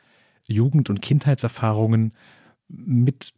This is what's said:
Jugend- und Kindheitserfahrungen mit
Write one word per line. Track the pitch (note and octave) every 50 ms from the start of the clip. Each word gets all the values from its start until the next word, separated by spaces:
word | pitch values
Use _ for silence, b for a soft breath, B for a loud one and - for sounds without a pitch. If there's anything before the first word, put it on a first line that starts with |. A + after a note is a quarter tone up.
| b b b b b b b b b
Jugend- | b A2+ G#2 A#2 C#3 C#3 D3+ C3 -
und | G2+ G2
Kindheitserfahrungen | - - E3 D3 - C#3+ C#3 - - A#2 - - - A2 G#2+ G#2+ A2+ A2 A2+ A2 A2 A2 b b b b b b b b b b b -
mit | - - - - B2+ A#2+ B2 C3 - - - - -